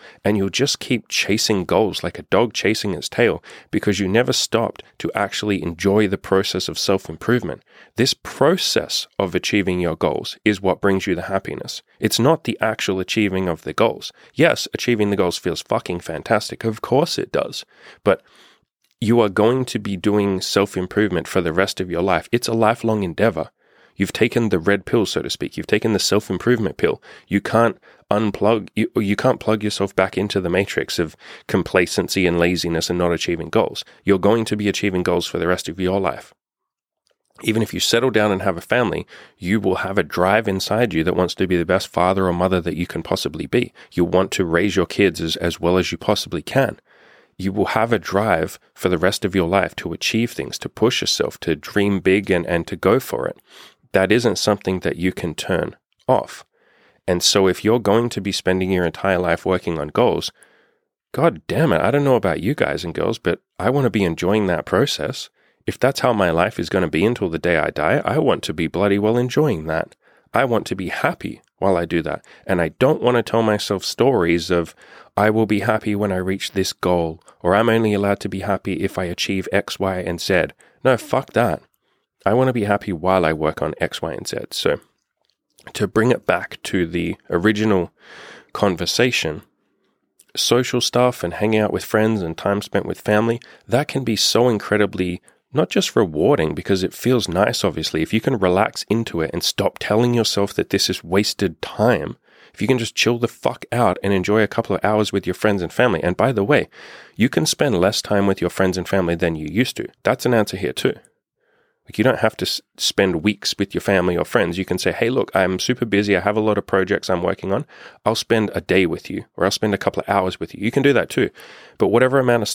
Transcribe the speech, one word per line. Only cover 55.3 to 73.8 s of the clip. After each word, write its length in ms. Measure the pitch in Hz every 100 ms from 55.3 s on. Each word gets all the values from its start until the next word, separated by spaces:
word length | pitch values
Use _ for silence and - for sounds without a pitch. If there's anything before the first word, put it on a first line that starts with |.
turn 420 | - - 85 78 - _ _ -
off. 380 | 127 - - - _ _ _ _ _ -
And 160 | 87
so 240 | - 101 95
if 180 | 90 104
you're 140 | 120
going 300 | 101 113 120
to 120 | 107
be 100 | 98
spending 380 | - 92 92 92
your 160 | 92 85
entire 320 | - 98 90
life 300 | 87 85 92
working 320 | 90 - 80
on 80 | 73
goals, 440 | - 120 80 - - _ _ _ _ _ _ _
God 300 | - 143 85 -
damn 260 | 101 156
it, 80 | 82
I 80 | 101
don't 140 | 143
know 120 | 139 120
about 280 | 95 78
you 100 | 95
guys 300 | 151 71 78
and 100 | 85
girls, 240 | 80 85 117
but 240 | 87 - _ -
I 140 | 101
want 140 | 143 123
to 40 |
be 140 | 104
enjoying 420 | 90 80 90 107 95
that 220 | 80 -
process. 640 | 92 - - 80 - - _ _ _ -
If 140 | -
that's 220 | 127 -
how 120 | 127
my 160 | 107 87
life 300 | 82 98 -
is 100 | 85
gonna 180 | 95 82
be 160 | 78
until 260 | 107 120 90
the 100 | 80
day 180 | 87 80
I 140 | 76
die, 280 | - 78 135 -
I 140 | 147
want 240 | 143 80
to 100 | -
be 140 | 82 80
bloody 320 | 87 101 101
well 180 | 110 120
enjoying 480 | 123 147 151 82 80
that. 300 | 80 - _ _ _ _ 110
I 100 | 127
want 220 | 110 -
to 80 | 95
be 140 | 87
happy 520 | - 139 87 - - _ -
while 200 | 98 87
I 80 | 85
do 160 | 85
that. 220 | 76 76 - - -
And 160 | 90
I 80 | 82
don't 320 | - 135 -
want 160 | 123 120
to 60 |
tell 200 | - 113
myself 420 | 110 104 - 95